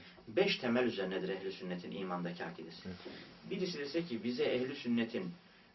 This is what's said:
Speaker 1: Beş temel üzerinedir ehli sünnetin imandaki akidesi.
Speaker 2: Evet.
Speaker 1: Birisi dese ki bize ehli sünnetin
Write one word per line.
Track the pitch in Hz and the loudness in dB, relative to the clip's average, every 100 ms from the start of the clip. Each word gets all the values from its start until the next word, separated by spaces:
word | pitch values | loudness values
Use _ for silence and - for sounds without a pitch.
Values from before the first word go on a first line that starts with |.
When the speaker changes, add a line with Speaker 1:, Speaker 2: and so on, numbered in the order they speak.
| - - - | -8 -16 0
Speaker 1:
Beş | 110 202 - | 4 6 4
temel | 123 120 | 4 4
üzerinedir | 123 98 92 95 92 | 4 2 0 0 0
ehli | 95 95 | -2 -4
sünnetin | - 92 90 90 | -6 -4 -4 -4
imandaki | 98 95 90 87 87 85 | -6 -2 -2 -2 -4 -6
akidesi. | 85 80 - - | -8 -10 -10 -10
Speaker 2:
Evet. | 180 - - - - - | -10 -10 -12 -14 -14 -6
Speaker 1:
Birisi | 185 180 147 | -2 -2 -2
dese | 143 165 170 | -2 0 0
ki | 113 | -2
bize | 110 123 | 0 2
ehli | - 127 127 147 | 4 4 2 -2
sünnetin | 123 117 113 95 90 - - - - | 2 4 4 0 -4 -6 -14 -20 -20